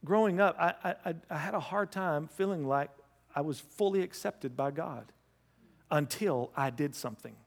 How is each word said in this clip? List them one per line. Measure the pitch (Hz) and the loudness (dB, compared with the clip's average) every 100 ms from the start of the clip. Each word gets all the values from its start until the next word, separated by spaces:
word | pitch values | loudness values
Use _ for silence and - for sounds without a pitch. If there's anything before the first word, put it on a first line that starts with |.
growing | 156 208 220 180 | 2 4 4 6
up, | 196 - | 4 4
I, | 170 - | 0 0
I, | 185 196 | -4 -4
I, | - 165 - | -4 -6 -6
I | 156 | -6
had | 160 | -2
a | 190 | -4
hard | 147 196 202 | -2 -2 -2
time | 190 185 151 151 | -2 0 0 -2
feeling | - 196 185 139 | -2 -2 0 2
like | 139 143 - - _ _ | 2 0 -8 -20 _ _
I | - | -4
was | 151 139 | -2 -4
fully | - - 202 196 | -8 0 2 2
accepted | 185 - 196 - 139 123 | 0 -4 -6 -6 -8 -2
by | 139 | -2
God | 143 170 127 107 - _ _ _ _ _ _ _ | -2 -6 -8 -12 -20 _ _ _ _ _ _ _
until | 151 143 - 208 131 123 - | 0 2 0 2 2 0 0
I | 135 | -2
did | 120 147 | 0 -2
something. | - 123 110 120 110 | -2 -8 -10 -16 -18